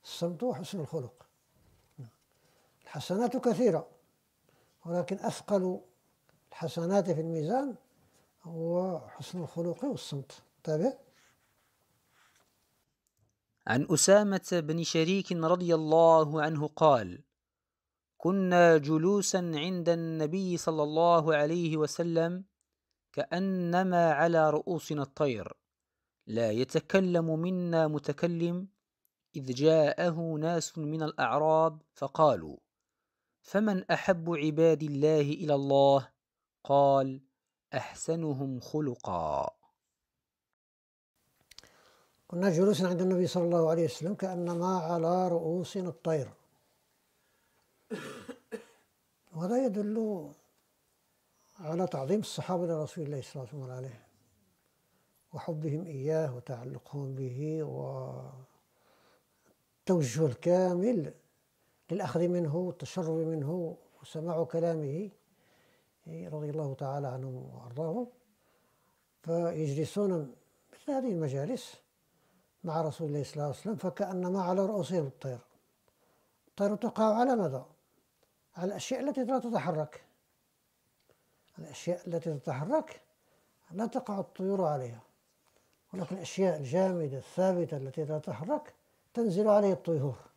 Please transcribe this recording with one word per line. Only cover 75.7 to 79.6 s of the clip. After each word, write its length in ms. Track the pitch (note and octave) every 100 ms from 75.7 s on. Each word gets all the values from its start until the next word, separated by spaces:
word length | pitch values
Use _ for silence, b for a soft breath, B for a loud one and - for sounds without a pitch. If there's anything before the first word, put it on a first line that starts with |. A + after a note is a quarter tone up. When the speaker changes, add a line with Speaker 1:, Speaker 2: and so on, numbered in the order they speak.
| _ _ _ _ _ _ _ _
Speaker 1:
الطير 280 | - G3+ G#3
تقع 400 | A3+ A3 A3 G#3+
على 200 | B3+ A#3+
ماذا؟ 300 | E3 C3 - _ _ _ _ _ _ _ _ -
على 120 | F#3
الأشياء 320 | G3+ - B3+
التي 240 | C#4 C4+
لا 160 | A#3+ C4
تتحرك. 680 | A#3+ A3+